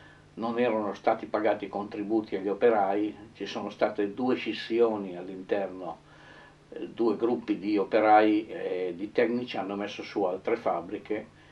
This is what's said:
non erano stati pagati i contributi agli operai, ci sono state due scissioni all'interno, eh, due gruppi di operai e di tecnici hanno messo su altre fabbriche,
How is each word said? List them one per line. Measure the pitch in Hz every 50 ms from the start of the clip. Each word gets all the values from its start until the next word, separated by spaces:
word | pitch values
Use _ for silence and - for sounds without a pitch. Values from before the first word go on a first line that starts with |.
| - - - - - - -
non | - 110 117 117 120
erano | 123 120 110 110 104 101 95
stati | - - 117 113 - -
pagati | 101 - 107 107 110 101 - 101
i | 95
contributi | - 101 104 104 - 107 101 98 110 110 104 - - 95
agli | 95 101
operai, | 98 98 113 120 113 104 98 95 101 104 107 107 101 - 104 113 -
ci | - 98
sono | 98 - 117 101 101
state | 104 - - 104 104 - 101 98 98
due | 127 127 127 123
scissioni | - - 113 107 - - - 113 117 117 113 110 104 98 95 87 87
all'interno, | 92 95 98 95 92 - 110 101 98 92 92 92 95 82 - - - - - - - - - - - - - - _ -
eh, | - - 101 85
due | 82 - 117 113 101 -
gruppi | 117 117 123 113 - - 104 87
di | 87 104 104 101
operai | 95 - - 110 107 107 107 107 110 107 107 107 110 -
e | 90 85 92 95 92 90 92 90 87
di | 85 101 107
tecnici | - - 120 113 120 123 123 127 - 117
hanno | 98 92 101
messo | 101 104 101 - - -
su | - - 107 98
altre | 90 92 95 - 107 117
fabbriche, | 117 - 104 87 85 - - 104 98 - - 107 107 - - - - - -